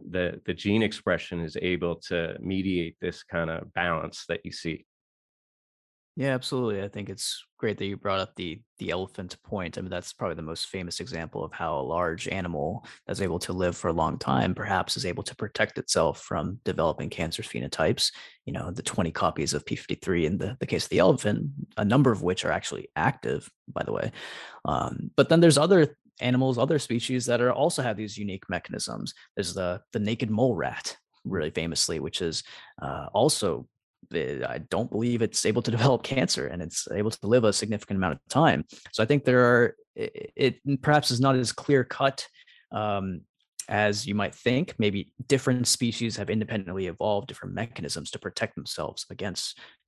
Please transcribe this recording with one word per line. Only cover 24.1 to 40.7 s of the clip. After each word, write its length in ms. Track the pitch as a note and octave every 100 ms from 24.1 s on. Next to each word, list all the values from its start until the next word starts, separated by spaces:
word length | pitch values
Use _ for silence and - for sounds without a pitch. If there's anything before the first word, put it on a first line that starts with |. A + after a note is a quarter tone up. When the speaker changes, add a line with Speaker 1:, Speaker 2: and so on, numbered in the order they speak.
| - - - - -
Speaker 2:
Um, 460 | - C#2 - - - -
but 120 | C3+
then 120 | E3
there's 180 | E3+ C#3+
other 400 | E3 F#3+ D3 - _ -
animals, 340 | B2 B2+ C3 A#2
other 220 | C#3 D#3
species 480 | - A#2 - B2+ B2
that 160 | A#2+
are 100 | B2
also 300 | - D#3 D#3
have 160 | B2 G#2
these 180 | G#2+ G2+
unique 280 | G#2 F#2+ -
mechanisms. 640 | F2+ - - - - - - -
There's 180 | - F2+
the, 300 | F2+ F2+ F2+ -
the 60 | A2+
naked 320 | G#2 A#2 A2+
mole 240 | G#2+ C3
rat, 420 | F#2+ C2 - - - _ _ -
really 240 | F#2 D2+
famously, 500 | D#2 E2 D#2 - E2
which 220 | C#2 -
is, 200 | E2+ D2 - - - -
uh, 280 | C#2 C#2 C#2
also, 560 | G2+ C#3+ - G2 B1+ - _ _ _ -
uh, 320 | E2 C2 C#2 B1+
I 140 | B1+ D2+
don't 200 | F2 A#2+
believe 300 | G#2+ A#2+ A#2+
it's 240 | A2 -
able 160 | G2 A2+
to 100 | A#2
<laughs> 60 | A2+
develop 260 | B2+ A#2+
cancer, 420 | - C3 F3+ - C#2
and 160 | F2
it's 260 | E2 - -
able 200 | F2+ G#2
to 160 | - G2+
live 180 | B2
a 80 | A2
significant 460 | G2 G#2 G#2 - G2
amount 160 | F2+
of 60 | C#2 -
time. 340 | C3+ D#3+ D2+ - - -
So 100 | -
I 40 | A2
think 200 | D3 C3
there 180 | B2
are, 320 | B2 A#2+ A#2+ - _
it, 380 | - - - - - C3+ C3+
it 160 | C3+